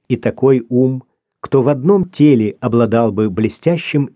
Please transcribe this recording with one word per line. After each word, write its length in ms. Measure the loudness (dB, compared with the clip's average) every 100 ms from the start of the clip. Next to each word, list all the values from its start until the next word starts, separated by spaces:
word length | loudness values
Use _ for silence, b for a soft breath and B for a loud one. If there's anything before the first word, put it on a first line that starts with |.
| b
и 100 | -4
такой 460 | -4 0 2 2 0
ум, 340 | 0 0 -2 -10 _ _ _
кто 240 | -2 0
в 60 | 0
одном 380 | 0 0 0 0
теле 500 | 2 4 4 0 -4
обладал 520 | -2 0 2 0 0
бы 200 | 0 -2
блестящим 840 | -2 -4 -4 -4 -4 -2 -4 -4